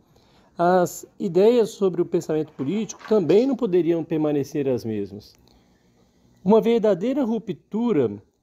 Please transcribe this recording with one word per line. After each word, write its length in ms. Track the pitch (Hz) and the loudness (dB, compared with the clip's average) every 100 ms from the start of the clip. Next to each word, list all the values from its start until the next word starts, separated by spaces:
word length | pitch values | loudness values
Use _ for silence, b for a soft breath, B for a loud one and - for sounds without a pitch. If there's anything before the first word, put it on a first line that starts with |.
| _ b b b b - | _ b b b b -2
as 480 | 175 185 175 - - - | 2 2 0 -4 -18 -8
ideias 520 | 202 175 208 247 208 | -2 4 4 4 0
sobre 300 | - 196 170 | 0 -2 0
o 40 | 165 | -2
pensamento 480 | 175 156 156 151 | -4 -2 -4 -4
político 500 | - 139 208 208 - - | -6 -4 -4 -6 -10 -2
também 360 | 214 147 196 269 | 0 4 4 2
não 120 | 240 | 0
poderiam 480 | 226 175 160 170 156 | 0 0 0 -2 -2
permanecer 640 | 160 151 147 139 151 135 | -2 0 -2 -4 -4 -2
as 160 | 120 113 | -2 -4
mesmas. 480 | 107 98 101 - _ b b b b b b _ _ _ _ 180 | -6 -6 -12 -20 _ b b b b b b _ _ _ _ 2
Uma 160 | 220 | 4
verdadeira 640 | 202 233 214 175 233 269 226 | 4 2 2 0 -2 -2 -2
ruptura 1000 | 226 - 151 _ 208 240 160 113 101 - _ | -4 -6 -12 _ -4 0 0 0 -4 -16 _